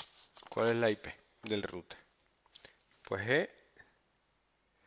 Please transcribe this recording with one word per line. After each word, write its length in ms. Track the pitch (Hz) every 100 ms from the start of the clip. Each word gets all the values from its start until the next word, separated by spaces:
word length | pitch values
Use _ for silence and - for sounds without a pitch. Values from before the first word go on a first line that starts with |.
| - - - - -
¿Cuál 220 | - 113
es 60 | 117
la 120 | 117
I 80 | 104
P 180 | - - _ _
del 200 | 110 104
router? 360 | 98 90 - - _ _ _ _ _ - - _ _ _
Pues 240 | - 98 107
es, 220 | 143 - - _ - - _ _ _ _ _ _ _ _ _